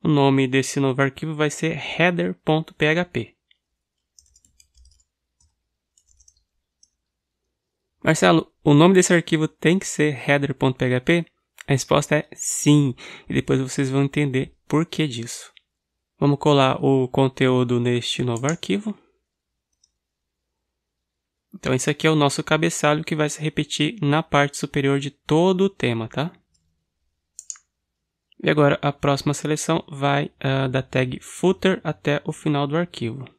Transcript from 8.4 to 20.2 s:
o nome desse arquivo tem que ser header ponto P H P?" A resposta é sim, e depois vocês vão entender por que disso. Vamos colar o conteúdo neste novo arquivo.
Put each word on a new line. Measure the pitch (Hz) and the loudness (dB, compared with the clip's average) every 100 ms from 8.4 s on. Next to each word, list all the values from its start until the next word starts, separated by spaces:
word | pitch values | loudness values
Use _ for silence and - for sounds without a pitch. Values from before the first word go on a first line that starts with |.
| - _ | 0 _
o | - | 4
nome | 147 170 | 6 8
desse | 190 - | 6 4
arquivo | 175 160 160 156 | 2 2 -2 -2
tem | _ 156 185 | _ 0 0
que | - | -2
ser | - 151 131 - | -2 0 0 0
header | 143 139 | 0 0
ponto | 135 135 127 | 0 -2 0
P | |
H | 127 127 | -2 0
P?" | 127 170 165 _ _ _ - | 2 0 0 _ _ _ -2
A | |
resposta | 139 - 143 147 151 | -2 2 0 2 -2
é | - | -4
sim, | - - - 147 147 143 123 - - - | -10 -8 -2 4 4 4 -2 -14 -20 -6
e | |
depois | 131 135 135 | -6 0 -2
vocês | 131 - 139 | -2 -4 -2
vão | 135 | 0
entender | 139 147 147 131 143 _ _ | -2 0 -2 -2 -6 _ _
por | 151 | -2
que | 170 - 156 | -2 -4 -4
disso. | 120 120 - - _ _ _ _ _ _ _ | -4 -10 -12 -16 _ _ _ _ _ _ _
Vamos | 143 143 | 0 2
colar | 156 143 131 131 | 2 4 2 2
o | 139 135 127 | 2 2 0
conteúdo | - 135 - 131 127 123 120 | 0 0 2 2 2 2 0
neste | 120 120 - - | 0 -2 -4 -4
novo | 127 117 135 | -4 -2 -4
arquivo. | 170 - 196 214 202 _ _ _ _ _ _ _ _ _ _ _ _ | -6 -4 -4 -4 -10 _ _ _ _ _ _ _ _ _ _ _ _